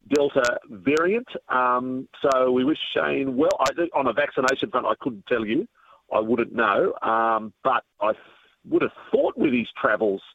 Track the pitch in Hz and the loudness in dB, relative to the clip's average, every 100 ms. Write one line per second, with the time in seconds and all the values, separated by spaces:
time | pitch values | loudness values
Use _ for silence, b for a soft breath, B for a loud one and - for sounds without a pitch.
0 | 104 143 143 139 123 - - 104 90 151 | 0 0 2 2 0 -2 -10 -6 0 2
1 | 170 226 254 175 - 127 127 123 127 131 | 2 0 -4 -14 -4 0 2 0 -2 -8
2 | - - 147 131 127 127 131 156 - - | -10 -2 0 2 2 2 0 -2 -4 -4
3 | 151 143 135 123 160 - 135 139 170 151 | -2 -2 -2 0 0 2 0 0 -2 0
4 | 135 110 143 - 131 135 120 123 - - | 0 0 -2 0 0 0 -2 -2 -2 -4
5 | 131 107 - 120 107 127 240 b b b | -6 -8 -4 -2 0 -2 -4 b b b
6 | _ 107 107 120 - 113 110 98 185 - | _ -2 0 0 0 0 2 2 0 -2
7 | 101 113 113 110 110 _ - 117 _ _ | -2 0 2 0 -4 _ -2 -2 _ _
8 | 104 107 B B B B - 339 120 - | -2 -2 B B B B -2 0 0 -6
9 | - 494 - - 180 123 113 - - 107 | -2 0 0 0 0 0 -4 -2 0 2
10 | 110 95 - | 0 -2 -8